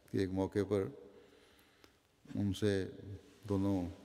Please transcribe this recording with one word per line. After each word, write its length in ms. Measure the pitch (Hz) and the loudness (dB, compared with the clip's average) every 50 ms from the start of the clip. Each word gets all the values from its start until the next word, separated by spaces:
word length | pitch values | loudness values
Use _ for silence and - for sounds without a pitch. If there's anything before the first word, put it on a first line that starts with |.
| - - | -12 -4
کہ 60 | - 113 | 0 0
ایک 120 | 98 90 92 | 0 2 2
موقع 300 | 95 95 90 - 104 101 92 | 0 0 2 2 0 2 2
پر 180 | 107 101 95 131 - - - - - - - - - - - - - - - - - _ - - _ _ _ _ _ _ - | 2 2 0 0 -6 -12 -16 -18 -20 -20 -20 -20 -20 -20 -20 -20 -20 -20 -20 -20 -20 _ -20 -20 _ _ _ _ _ _ -14
ان 260 | - - 104 104 101 92 | -8 -4 -2 0 0 0
سے، 200 | - - 104 101 98 92 92 - - - 98 98 92 - - - - - | 2 2 2 2 2 0 -2 -6 -12 -12 -12 -12 -14 -14 -18 -20 -12 -4
دونوں 320 | 107 101 95 95 101 98 92 87 87 87 - | 0 0 2 2 2 2 2 0 -2 -6 -6